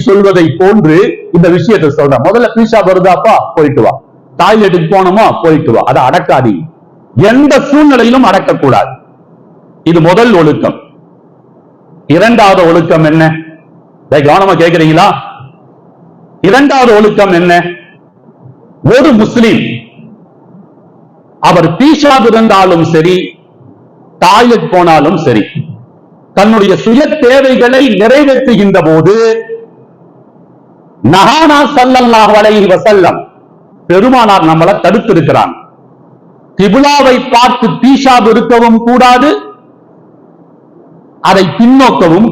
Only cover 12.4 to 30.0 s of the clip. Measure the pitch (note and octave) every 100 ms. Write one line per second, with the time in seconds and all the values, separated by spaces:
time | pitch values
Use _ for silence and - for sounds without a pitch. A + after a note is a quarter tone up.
12.4 | G3 F#3+ E3 E3+ E3 E3 D#3 D#3+ D#3+ D#3+
13.4 | - - _ _ _ _ _ C#3+ C#3 F3
14.4 | G3 E3 E3+ E3 D#3+ D#3+ G3 - - -
15.4 | - - - _ _ _ - - - -
16.4 | F3 B3 C#4+ C#4 A#3+ G#3 G#3 G#3 G3 F3
17.4 | F3+ F3 F3 - - - _ _ _ _
18.4 | - - - - D3 A#3+ D#4+ A3 G#3+ A#3+
19.4 | A3+ - - - - - - - - _
20.4 | - - - _ _ _ _ _ _ _
21.4 | E3+ F3+ D#3+ - C#4 D#4 C#4+ C4+ A#3 A3
22.4 | A3 G3 F#3 E3+ D#3+ D#3+ E3+ F#3 - -
23.4 | _ _ - - - _ _ - F3 G#3
24.4 | B3 A3 D#3+ F#3 E3+ D#3+ D3 F3 B2+ A2
25.4 | - - - - - _ _ _ _ -
26.4 | G#3 A3+ G3 E3 A3 A#3 D4+ D4+ A#3+ C4+
27.4 | C4 B3 A#3+ C4 C#4 F#3+ A3 C#4 C#4 B3+
28.4 | B3+ G#3+ G3+ F#3 D#3 D#3+ D#3+ A3 A3+ A3+
29.4 | - - - - - _